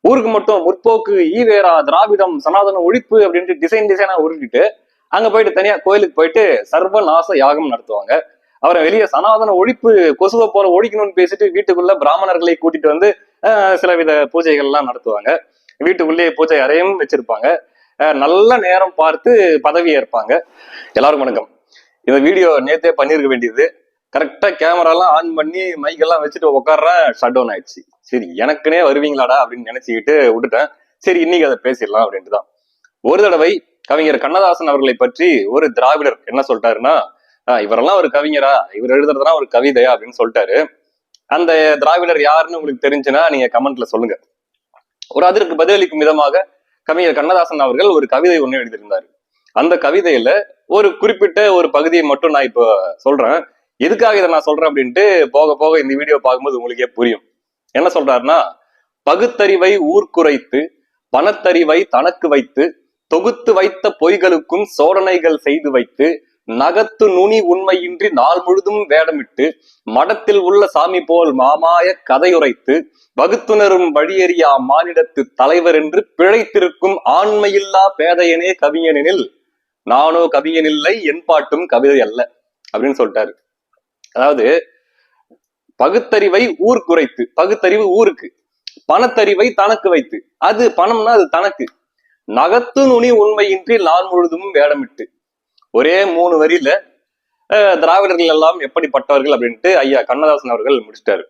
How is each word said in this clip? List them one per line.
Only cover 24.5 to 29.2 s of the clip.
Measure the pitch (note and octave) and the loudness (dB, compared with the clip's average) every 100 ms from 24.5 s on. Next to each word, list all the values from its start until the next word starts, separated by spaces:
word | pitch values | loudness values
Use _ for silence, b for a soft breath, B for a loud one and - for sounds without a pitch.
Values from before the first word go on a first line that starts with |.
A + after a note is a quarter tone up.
| F3 D#3+ F3 E3 E3 F3+ | 0 -2 2 2 2 2
ஆன் | D#3 E3+ | 2 0
பண்ணி | D#3+ D#3 F3+ | -6 -6 -6
மைக்கெல்லாம் | F#3 D#3+ D3 E3 D#3+ E3+ | -8 -6 -8 -4 -2 0
வச்சுட்டு | D3+ F3+ D#3+ C#3 | -4 -2 0 0
உட்கார்றேன், | B2 D#3 D#3 F3+ D3+ A#2 | 2 0 2 2 0 0
ஷட் | B2 | -2
டவுன் | B2+ A#2 | 0 -2
ஆயிடுச்சு. | G2 - - _ _ | -6 -12 -20 _ _
சரி, | _ B2+ F#2+ E2+ | _ -6 -6 -4
எனக்குனே | B2 D3 D3+ E3 | -4 -2 -2 0
வருவீங்களாடா | D#3+ C#3+ D3 C#3 | 2 0 -2 -2